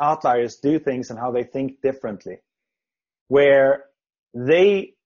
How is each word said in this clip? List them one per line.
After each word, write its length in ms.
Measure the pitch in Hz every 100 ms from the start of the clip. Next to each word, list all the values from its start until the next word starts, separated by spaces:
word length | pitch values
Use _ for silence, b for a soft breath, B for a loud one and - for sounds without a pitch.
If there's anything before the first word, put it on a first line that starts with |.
outliers 560 | 147 143 139 123 120 -
do 220 | 143 156
things 300 | 151 127 117
and 80 | 113
how 140 | 123
they 120 | 120
think 380 | 123 135 135 -
differently, 580 | 131 135 113 98 92 92 _ _ _ _ _ _ _ _ -
where 560 | 135 143 139 135 139 - _ _ _ _
they 600 | 120 123 170 196 196 202 _